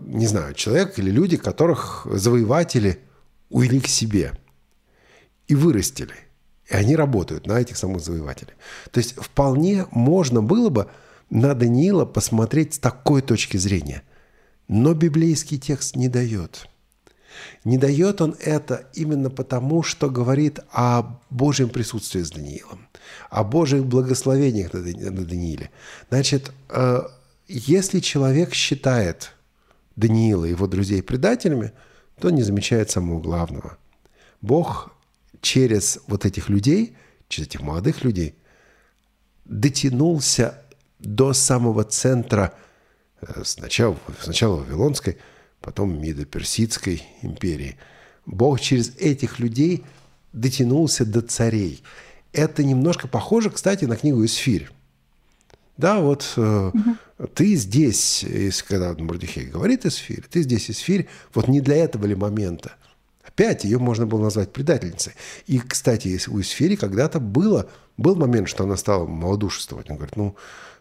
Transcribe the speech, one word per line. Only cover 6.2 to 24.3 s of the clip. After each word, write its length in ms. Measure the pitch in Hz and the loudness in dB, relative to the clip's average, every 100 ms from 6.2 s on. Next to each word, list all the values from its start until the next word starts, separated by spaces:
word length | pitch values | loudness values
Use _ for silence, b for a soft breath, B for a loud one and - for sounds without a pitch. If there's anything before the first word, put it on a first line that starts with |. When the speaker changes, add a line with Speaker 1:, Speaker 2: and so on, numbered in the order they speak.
| - _ _ _ _ | -20 _ _ _ _
Speaker 1:
И 60 | |
они 240 | 98 104 156 | 0 4 4
работают 500 | 143 113 82 78 - | 4 2 -2 -6 -2
на 60 | |
этих 240 | 110 123 - | -2 -2 -4
самых 240 | 95 95 | -4 -4
завоевателей. 500 | 80 85 73 - - - B B B | -6 -6 -6 -12 -16 -20 B B B
То 60 | - | -2
есть 180 | 117 - | -2 -6
вполне 720 | - - 139 131 170 202 185 | -8 2 4 4 4 2 0
можно 500 | 120 120 180 151 120 | 2 4 4 4 2
было 280 | 107 208 233 | 4 4 4
бы 200 | 117 98 B B B B | 2 -2 B B B B
на 240 | - 131 | 2 4
Даниила 520 | 135 117 120 175 196 120 | 4 4 4 4 4 2
посмотреть 680 | - - 113 113 151 151 | 0 0 0 2 2 0
с 60 | - | 0
такой 420 | 123 - - 139 | -2 0 2 2
точки 340 | 131 110 - 101 | 2 0 0 -2
зрения. 480 | 98 98 71 67 - b b b b b _ | 0 0 -2 -10 -14 b b b b b _
Но 260 | 104 135 | 2 4
библейский 640 | 165 165 151 165 147 - 143 | 4 2 4 2 2 -2 -8
текст 380 | - 139 - - | -4 -4 -4 -2
не 140 | 127 | 0
даёт. 580 | 123 123 107 82 - - _ _ _ _ B B B B B | 0 -2 -4 -8 -14 -20 _ _ _ _ B B B B B
Не 140 | 110 127 | 0 2
даёт 420 | 135 139 185 202 | 4 4 2 2
он 160 | 156 - | -2 -2
это 480 | 160 151 143 127 - | -2 -2 -2 -8 -8
именно 360 | - 156 147 135 | -8 -4 -2 -2
потому, 540 | 131 131 127 131 160 | -6 -6 -4 0 0
что 260 | 156 - 156 | -2 -2 -2
говорит 500 | 127 120 139 151 143 - | 0 0 2 2 -2 -10
о 480 | - 123 120 120 - _ | 0 2 2 0 -10 _
Божьем 400 | 123 143 135 123 | 0 2 2 0
присутствии 520 | 123 113 113 - 95 | -2 -4 -6 -6 -4
с 100 | 82 | -6
Даниилом, 560 | 78 71 71 - 95 - B B B B | -8 -12 -14 -16 -20 -20 B B B B
о 140 | - | -4
Божьих 420 | 104 147 156 139 131 | 0 0 2 2 2
благословениях 880 | 123 127 127 - | 0 2 0 2